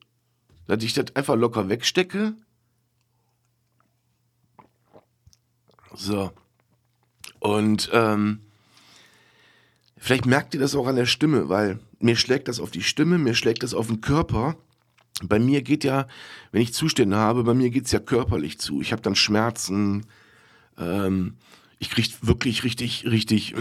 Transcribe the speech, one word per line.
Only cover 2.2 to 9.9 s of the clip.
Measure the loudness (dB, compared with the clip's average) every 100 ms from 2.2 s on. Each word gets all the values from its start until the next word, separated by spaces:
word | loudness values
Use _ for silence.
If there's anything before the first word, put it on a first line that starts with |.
| -4 -6 _ _ _ _ _ _ _ _ _ _ _ _ _ _ _ _ _ _ _ _ _ -20 -20 _ _ -20 _ _ _ _ _ _ _ _ _
So. | -10 -4 -2 -4 -8 _ _ _ _ _ _ _ _ -20 -6
Und, | 0 2 2 0 2
ähm, | 2 4 2 0 -2 -10 _ _ _ _ -20 -20 _ _ _ _ _ _ _ _